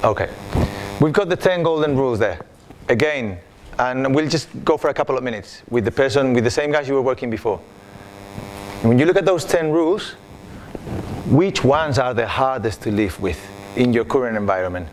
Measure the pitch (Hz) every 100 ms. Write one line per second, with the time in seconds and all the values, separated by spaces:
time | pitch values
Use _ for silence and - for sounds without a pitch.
0 | 113 104 90 101 101 101 - 101 101 101
1 | 147 151 190 175 190 180 165 160 151 135
2 | 135 113 104 85 - - - - - 117
3 | 151 147 113 92 - - - - 123 127
4 | 135 135 156 160 - - 139 156 151 139
5 | 143 131 127 110 - - - 120 107 -
6 | 135 139 135 123 117 131 147 147 135 139
7 | 127 127 123 110 117 92 - 101 101 101
8 | 101 101 101 101 101 101 - - 113 123
9 | 156 180 180 175 - 175 156 160 160 208
10 | - - - - - - - - - -
11 | - - - 127 190 - 127 147 156 135
12 | 127 113 110 - 135 131 110 101 - 104
13 | 104 - 95 - 101 98 101 - 123 117
14 | 110 139 123 110 101 95 92 90 80